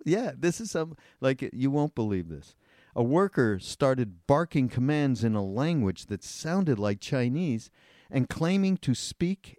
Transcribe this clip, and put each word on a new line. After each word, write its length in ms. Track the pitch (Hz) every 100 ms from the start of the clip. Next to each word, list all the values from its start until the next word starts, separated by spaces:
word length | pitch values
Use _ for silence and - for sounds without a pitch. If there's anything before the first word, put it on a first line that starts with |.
yeah, 280 | 156 190 233 127
this 240 | 170 -
is 100 | 226
some, 260 | 170 160 156 _ _
like, 280 | 131 135 131
you 180 | - 135
won't 240 | 143 147
believe 340 | - 107 98 82
this. 260 | 73 - _ _ _ _
A 80 | -
worker 560 | 120 160 196 - 117 95
started 680 | - - 139 131 113 87 -
barking 400 | 143 170 151 123
commands 560 | 123 131 151 143 120
in 100 | 113
a 100 | 107
language 640 | 98 104 156 165 98 90 -
that 160 | 101
sounded 560 | - - 160 185 175 110
like 220 | 104 101
Chinese 680 | - 135 123 143 180 113 - _ _ _ _
and 180 | 135 127
claiming 480 | - 165 196 190 185
to 180 | -
speak 640 | 120 - - 170 196 -